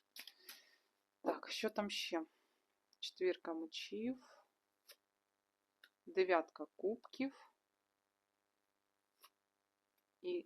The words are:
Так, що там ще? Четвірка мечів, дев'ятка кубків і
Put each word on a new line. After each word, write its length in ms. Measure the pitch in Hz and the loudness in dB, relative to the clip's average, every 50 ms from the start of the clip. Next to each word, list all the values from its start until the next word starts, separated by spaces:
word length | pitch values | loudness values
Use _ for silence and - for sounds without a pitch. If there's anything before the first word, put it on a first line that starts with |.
| - _ _ - - - - - - - - - - - - _ _ _ _ _ _ _ _ _ | -14 _ _ -16 -16 -16 -18 -18 -18 -18 -18 -18 -20 -20 -20 _ _ _ _ _ _ _ _ _
Так, 280 | - 262 - - - - | 0 0 0 0 -4 -6
що 200 | - - 226 214 | -4 -2 -2 0
там 200 | - - 208 196 | 0 0 -2 0
ще? 360 | - - - - 175 165 320 - _ _ _ _ _ _ _ _ _ _ _ _ _ _ | -2 -2 -2 0 0 -2 -2 -4 _ _ _ _ _ _ _ _ _ _ _ _ _ _
Четвірка 540 | - - - - 185 185 170 - - 170 165 | -10 -10 -2 0 2 2 2 0 -4 -6 -4
мечів, 840 | 160 165 165 - - - - 202 208 226 247 262 254 - - - - - _ _ _ _ _ _ _ _ - - - _ _ _ _ _ _ _ _ _ _ _ _ _ _ _ _ - - _ _ _ | -4 -6 -6 -6 -8 -8 -6 -4 -2 -2 -2 -2 -4 -10 -18 -20 -20 -20 _ _ _ _ _ _ _ _ -20 -20 -20 _ _ _ _ _ _ _ _ _ _ _ _ _ _ _ _ -20 -20 _ _ _
дев'ятка 600 | - 170 190 185 180 180 165 160 - - - 151 - _ | 2 4 4 6 8 8 6 6 2 -4 -10 -10 -12 _
кубків 720 | - - 190 226 233 - - - - - 269 - - - - _ _ _ _ _ _ _ _ _ _ _ _ _ _ _ _ _ _ _ _ _ _ _ _ _ _ _ _ _ _ _ _ _ _ - - _ _ _ _ _ _ _ _ _ _ _ _ _ _ _ _ _ _ | -2 0 0 0 -2 -6 -10 -4 -2 -2 -2 -2 -8 -18 -20 _ _ _ _ _ _ _ _ _ _ _ _ _ _ _ _ _ _ _ _ _ _ _ _ _ _ _ _ _ _ _ _ _ _ -20 -20 _ _ _ _ _ _ _ _ _ _ _ _ _ _ _ _ _ _
і 240 | - 180 175 175 - | -4 -2 -2 -2 -4